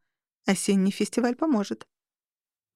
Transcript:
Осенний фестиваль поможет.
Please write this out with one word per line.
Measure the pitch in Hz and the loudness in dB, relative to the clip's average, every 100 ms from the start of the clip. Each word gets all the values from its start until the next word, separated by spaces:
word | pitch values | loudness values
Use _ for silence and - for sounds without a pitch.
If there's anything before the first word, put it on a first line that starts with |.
| _ _ _ _ - | _ _ _ _ -2
Осенний | 190 - 196 190 | 0 2 2 2
фестиваль | - 208 - 240 | 0 -2 0 0
поможет. | 247 320 220 202 220 - _ _ _ _ _ _ _ _ | 0 0 0 -2 -8 -14 _ _ _ _ _ _ _ _